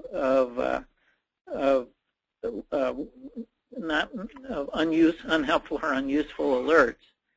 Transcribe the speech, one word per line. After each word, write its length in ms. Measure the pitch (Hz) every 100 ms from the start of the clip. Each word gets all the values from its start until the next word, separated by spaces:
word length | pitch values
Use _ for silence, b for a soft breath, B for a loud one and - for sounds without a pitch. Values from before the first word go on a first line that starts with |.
| -
of, 460 | 185 131 131 123 120
uh, 220 | - 92 - _ _ _ _ _ 370
of, 360 | 240 139 135 120 _ _ _ _ _ - 107 -
uh, 240 | 147 131 131 226 254 262 226 226 _ _ 247
not, 340 | 311 302 339 226 226 277 262
of 200 | 165 143
unuse-, 560 | 170 165 160 160 -
unhelpful 560 | - 160 139 160 - 151
or 120 | 156
unuseful 680 | 135 135 143 147 - 147 127
alerts. 320 | 131 160 117 - _ _ _